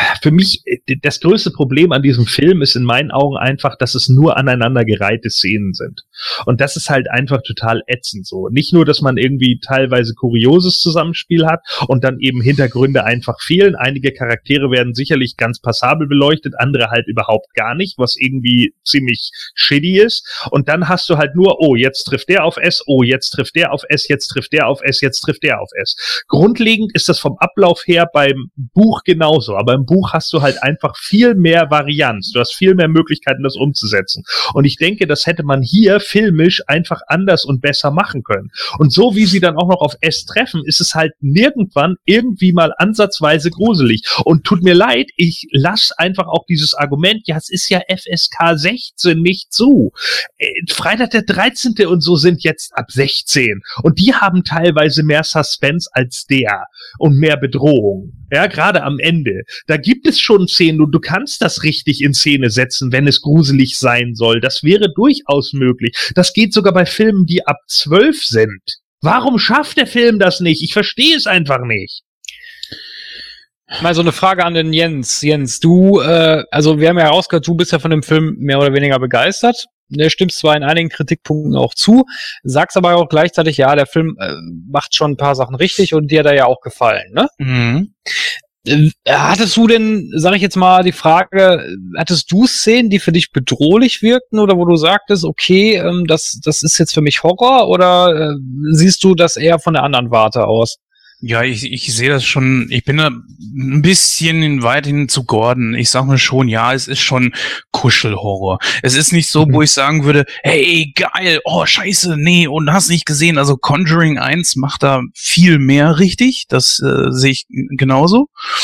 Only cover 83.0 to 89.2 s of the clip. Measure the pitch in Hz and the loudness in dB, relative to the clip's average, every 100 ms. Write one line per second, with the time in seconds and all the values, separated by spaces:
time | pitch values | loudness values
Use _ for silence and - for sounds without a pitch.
83 | 156 156 170 - 160 143 135 147 139 160 | 2 2 0 0 -2 2 2 2 0 -2
84 | 160 - - 73 82 82 92 139 - - | -4 -4 -10 -10 -14 -18 -8 -6 -4 -2
85 | 151 139 143 131 123 131 180 - 190 160 | -2 0 -2 0 -2 -2 -2 0 0 0
86 | 147 156 147 143 123 127 127 - 117 104 | 2 2 4 4 2 0 -6 -2 0 0
87 | 92 120 262 - 135 127 117 135 202 _ | -4 -2 -2 -4 -4 0 0 -2 -4 _
88 | - - - - _ _ - 147 156 - | -10 -6 -6 -8 _ _ -2 2 2 0
89 | - 139 | -2 0